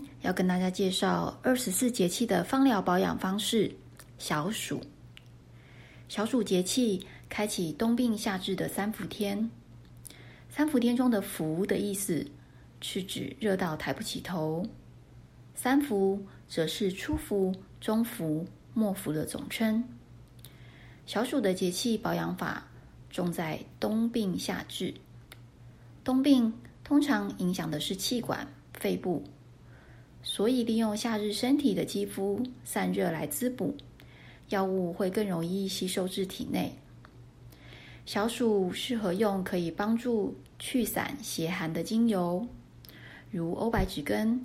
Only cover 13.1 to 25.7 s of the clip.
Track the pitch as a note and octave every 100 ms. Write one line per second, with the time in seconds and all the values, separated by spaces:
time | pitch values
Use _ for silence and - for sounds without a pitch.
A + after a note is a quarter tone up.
13.1 | - - - G#3+ F#3 F3+ D#3 C#3+ - -
14.1 | - - F3+ D#3 D#3+ A3 - - - -
15.1 | - - - - - B3 C#4 C#4+ G3+ G3
16.1 | G3+ - - - - D#3+ - G3 F#3 -
17.1 | D4+ - G3+ F#3 F#3+ - - - A3 A#3
18.1 | - D#3+ D#3 F#3 - - A3 G#3+ F#3+ -
19.1 | D3+ - - - - A3 A3 B3+ - -
20.1 | - - - - - - - - - -
21.1 | G3+ B3+ C#4+ G3 F#3 F#3 F3+ A#3+ A3 E3+
22.1 | E3+ E3+ F3+ E3+ - - - - - -
23.1 | - F3+ E3+ D#3+ D#3 - - G#3+ A3 A#3
24.1 | A#3 G3 - - - - - F#3+ - -
25.1 | - - - - - -